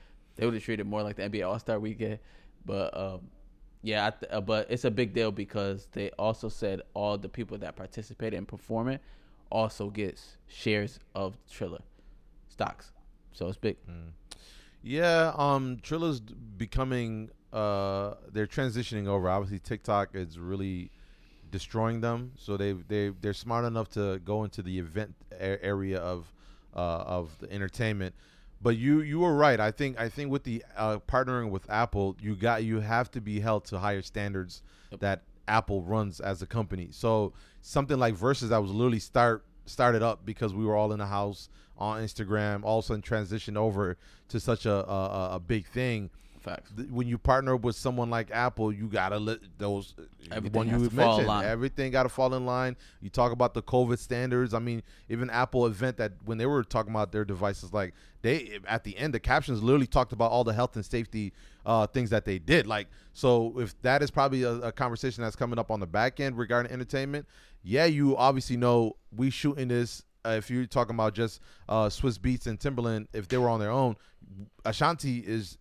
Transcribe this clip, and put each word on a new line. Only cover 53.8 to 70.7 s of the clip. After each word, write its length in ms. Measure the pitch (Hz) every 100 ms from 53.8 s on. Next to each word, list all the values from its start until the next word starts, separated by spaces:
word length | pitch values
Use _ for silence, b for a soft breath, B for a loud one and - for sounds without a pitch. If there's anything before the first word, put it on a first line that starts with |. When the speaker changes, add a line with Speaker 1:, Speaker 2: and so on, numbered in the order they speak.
| 120 120
Speaker 2:
standards. 560 | - 123 127 123 123
I 60 | 113
mean, 220 | 120 117 - b b
even 180 | 117 123
Apple 380 | 117 127 127 120
event 300 | 95 127 120
that 140 | 107 92
when 140 | 107 113
they 80 | 131
were 160 | 143
talking 280 | - 117 107
about 180 | 110 98
their 120 | 107 101
devices, 460 | 90 101 101 92
like, 180 | 104 92 - b b
they, 360 | 113 151 113 104 95
at 180 | 113
the 120 | 104 98
end, 160 | 151
the 80 | 120
captions 420 | - 147 139 110
literally 240 | 117 143 127
talked 240 | 139 123
about 180 | 113 117
all 140 | 120
the 80 | 117
health 220 | 107 120 110
and 80 |
safety, 480 | - 117 113 110 98 b b b 107
uh, 200 | 113 104
things 200 | 131 113
that 140 | 107
they 140 | - 92
did. 280 | 80 160 107
Like, 220 | 107 98 b b
so 460 | - 131 120 113 127
if 220 | 113 -
that 200 | 127 139
is 80 | 147
probably 340 | 151 139 131
a, 80 | 123
a 180 | 120 117
conversation 500 | - 127 117 131 113
that's 140 | 113 -
coming 220 | 120 117
up 120 | 110
on 80 | 110
the 60 | 87
back 340 | 101 127 139
end 180 | 139 120
regarding 340 | 113 120 123
entertainment, 540 | 127 120 139 139 147 - b b b
yeah, 220 | 90 127
you 320 | 170 147 139 135
obviously 400 | 131 131 - 120
know 400 | 123 120 113 - -
we 140 | 107 131
shooting 400 | - 147 143 127
this. 340 | 120 120 - - _
Uh, 60 | 113
if 200 | 110 104
you're 160 | 123
talking 280 | 123